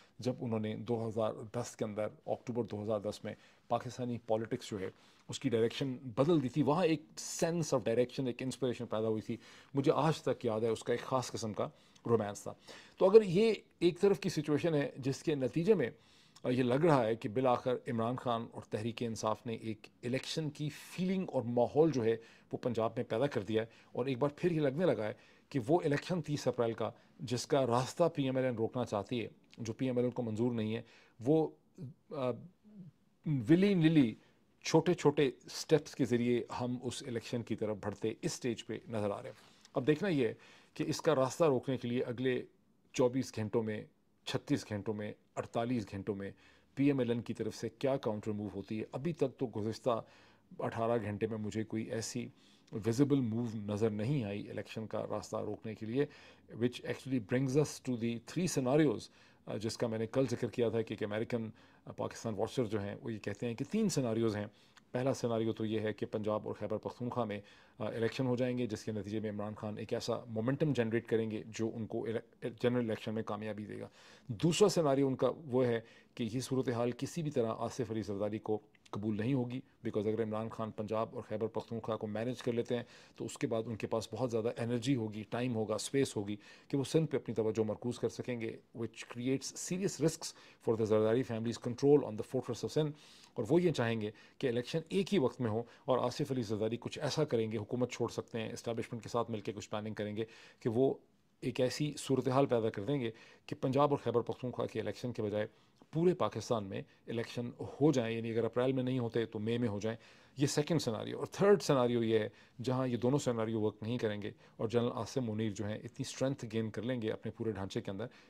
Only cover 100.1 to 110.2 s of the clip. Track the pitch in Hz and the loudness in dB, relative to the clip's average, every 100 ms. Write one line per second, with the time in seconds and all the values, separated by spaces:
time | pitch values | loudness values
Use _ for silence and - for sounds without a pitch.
100.1 | 104 113 - - - 127 113 135 - - | -4 -6 -8 -20 -6 -2 4 2 2 -8
101.1 | _ _ _ 139 117 127 - 151 139 - | _ _ _ -6 0 0 0 -4 -4 0
102.1 | 131 123 127 143 120 110 107 101 143 113 | 0 4 4 4 4 2 -2 -2 -2 -2
103.1 | - - - - - 139 131 143 139 120 | -6 -18 -20 -12 -4 0 4 4 4 2
104.1 | 117 113 113 127 120 117 110 104 104 127 | 0 0 -4 -6 -4 -4 -2 -4 -4 -6
105.1 | 117 107 104 107 - _ _ - 156 180 | -4 -2 -2 -2 -6 _ _ -6 2 4
106.1 | 170 107 113 - 117 98 107 143 - - | 4 0 0 -2 -2 -2 -8 -10 -16 -8
107.1 | 117 117 - 120 123 110 - 147 131 113 | -6 -4 -6 -8 -8 -12 2 4 4 0
108.1 | 113 113 113 113 - 127 135 127 131 117 | -2 -2 0 0 2 2 2 0 0 0
109.1 | 120 113 110 107 120 120 101 107 113 - | 0 -2 -2 -2 0 0 0 -4 -4 -10
110.1 | - | -20